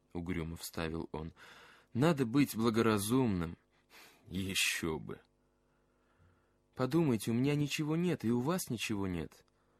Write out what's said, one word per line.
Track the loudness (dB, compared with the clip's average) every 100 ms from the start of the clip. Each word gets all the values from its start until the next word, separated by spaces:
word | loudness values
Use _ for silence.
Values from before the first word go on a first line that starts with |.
| _
угрюмо | -8 -4 -4 -4 -8
вставил | -10 -4 -4 -4 -6
он. | -8 -10 -12 -20 -20 -20 -20 _
«Надо | 2 2 4 2
быть | 2 2 2
благоразумным». | 2 4 4 4 2 2 2 0 -2 -6 _ _ _ -20 -20 -20 -10
«Ещё | -6 -4 0 0 0 -2 -4
бы!» | -6 -14 -16 _ _ _ _ _ _ _ _ _ _ _ _ _ _
«Подумайте, | -4 0 4 4 2 2
у |
меня | 0 2 2
ничего | 0 -2 -2 0
нет, | 0 0 0
и |
у | 0
вас | 0 -2 -2
ничего | -4 -2 -2 -2
нет». | -2 -6 -12 _ _ _ _